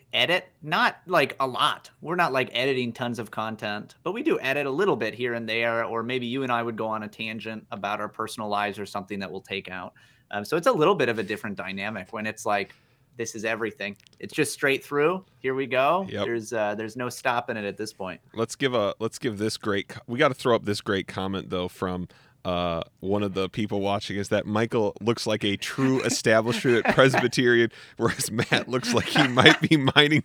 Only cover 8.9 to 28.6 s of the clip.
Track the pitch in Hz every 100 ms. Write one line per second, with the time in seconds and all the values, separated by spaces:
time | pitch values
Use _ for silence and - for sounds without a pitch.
8.9 | 104 95 101 95 92 - 98 95 92 90
9.9 | - _ _ - 104 104 165 175 208 160
10.9 | 185 120 113 101 104 110 95 92 98 101
11.9 | 110 95 110 110 110 110 101 95 - _
12.9 | _ _ - 113 110 110 110 110 - 101
13.9 | 101 _ - 107 - 143 - 139 135 -
14.9 | 143 151 185 - _ 131 131 135 127 139
15.9 | 180 190 110 101 120 107 113 104 107 110
16.9 | 117 123 - 131 120 123 113 101 98 107
17.9 | - 92 - _ 107 113 - 135 123 101
18.9 | - 110 - 123 101 110 - 110 101 -
19.9 | - - 120 147 127 131 113 104 104 -
20.9 | 98 - - 95 95 - 92 90 - 95
21.9 | 90 87 - _ _ 90 87 87 82 -
22.9 | _ 92 104 104 92 95 - 104 101 98
23.9 | 101 - 101 98 104 98 107 117 120 104
24.9 | - 107 117 113 107 104 98 - - 131
25.9 | 131 120 - 120 110 113 113 135 117 233
26.9 | 156 131 127 120 - 123 120 113 - -
27.9 | - 113 - - 110 - 120